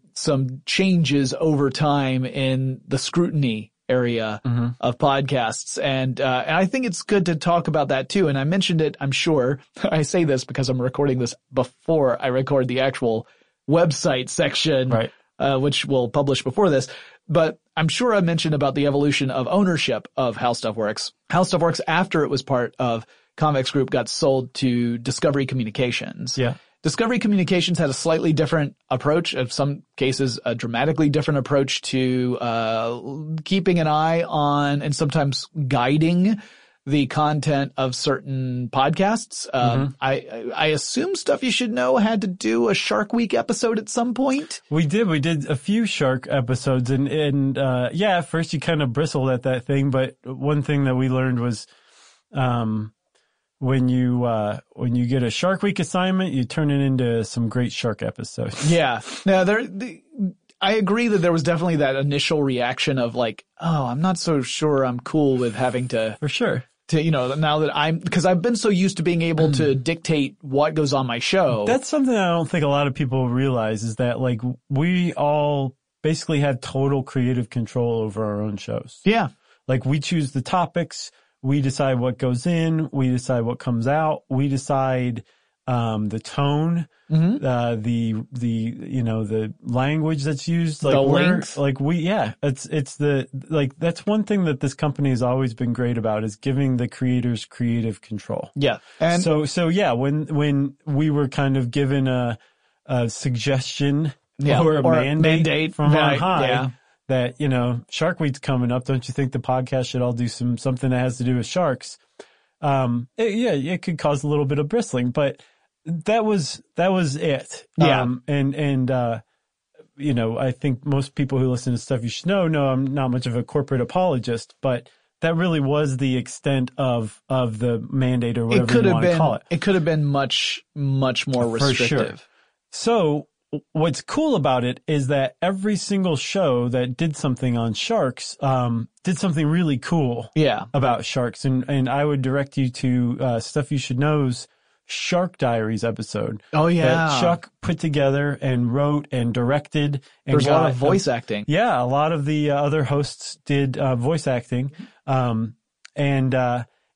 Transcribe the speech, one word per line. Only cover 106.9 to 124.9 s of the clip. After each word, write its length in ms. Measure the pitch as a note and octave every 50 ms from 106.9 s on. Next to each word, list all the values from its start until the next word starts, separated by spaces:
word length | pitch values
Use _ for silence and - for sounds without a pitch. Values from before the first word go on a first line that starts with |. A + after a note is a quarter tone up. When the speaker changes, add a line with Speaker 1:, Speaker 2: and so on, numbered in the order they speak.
| _ _ _ -
Speaker 2:
that, 300 | C3 B2+ B2 B2 B2 -
you 80 | D3+ C#3
know, 340 | C3 B2 A#2+ B2 A#2+ A#2+ - -
Shark 300 | - - D#3 F3 F3 -
Week's 180 | D#3+ C#3+ B2+ -
coming 340 | - - C3+ B2 B2 A#2+
up. 120 | B2 B2+ -
Don't 220 | - C3+ B2 -
you 60 | -
think 200 | - - C#3 B2+
the 60 | - B2+
podcast 500 | - - B2+ B2+ B2+ - C#3 C3 B2+ -
should 100 | - B2+
all 120 | B2 B2 A#2+
do 140 | A#2 B2 A#2
some, 280 | - - B2 B2 A#2+
something 320 | G#2+ - C#3+ B2+ B2 - C3
that 80 | B2+ B2
has 200 | B2+ B2+ B2 B2
to 60 | A#2+
do 120 | B2 B2+
with 100 | B2 A2
sharks? 520 | - - F3+ F3 D3+ B2+ - - - - - _ _ _ - - _ _ _ _ _ _ _
Um, 480 | D#3+ C#3+ C#3 C3+ C3 A#2+ A#2+ A#2+ B2 - _
it, 180 | - A3+ A3 G3
yeah, 180 | A3+ B3+ B3
it 300 | D#3 C#3 C3 E3 F#3 F3
could 160 | - G3 E3 -
cause 240 | - D3+ C#3+ C3+
a 60 | D3 D3
little 160 | D3+ D3 D3
bit 140 | C3+ D3 D3
of 100 | D3 D3
bristling, 420 | G#3+ A#3+ G#3+ - - B2 B2 B2
but 320 | B2 D3+ C#3+ C3+ - - - _ _ _ _ _ _ _ -
that 400 | E3 E3+ D#3+ - - A3 A#3 A3
was, 380 | G#3+ G#3+ F#3+ C#3+ - - - - _ _
that 160 | - E3+ F#3+
was 240 | F#3+ F#3 F3 C#3 C3
it. 500 | D#3 F3 D#3+ C#3 B2 - - - - - _ _
Speaker 1:
Yeah. 260 | E3 C#3+ C3+ C3 C3
Speaker 2:
Um, 200 | B2 A#2+ B2+ B2 - -
and, 260 | C#3+ C#3+ C3+ C#3 C3+
and, 360 | - D3+ C#3 C#3 C3 B2+ B2
uh, 300 | C3 B2+ A#2+ A#2 A#2 A2+ - _ _ _ _ _ _ _ _ _ _ - - _ _
you 180 | C#3 C#3+ D3 C3
know, 240 | A#2+ A2+ A2+ A2+ A#2+
I 140 | C3 C3
think 340 | B2 - - C#3+ B2+ A#2+ -
most 280 | D3+ C#3 C#3 C3+ - -
people 240 | - C#3+ C3 C#3 B2+
who 120 | C3 B2+
listen 220 | B2+ B2 - B2+
to 60 | A#2+ A2
Stuff 240 | - - C#3 A#2
You 60 | A#2 A#2
Should 180 | - - -
Know 220 | E3+ G3+ G3 F3 D#3+
know 200 | D#3+ D3 C#3 C3+
I'm 180 | C3 C3 C#3 C3+ C#3
not 160 | C#3+ C3+ B2+
much 160 | B2 B2+ B2
of 100 | B2+ A2+
a 60 | B2
corporate 380 | A#2 - - D3+ C3 - C#3 B2+
apologist, 720 | A#2+ - - F3+ F#3 F#3 C#3 B2+ G#2+ B2+ A#2 A2+ - - _ _
but 260 | - C3+ B2 A#2+ B2 -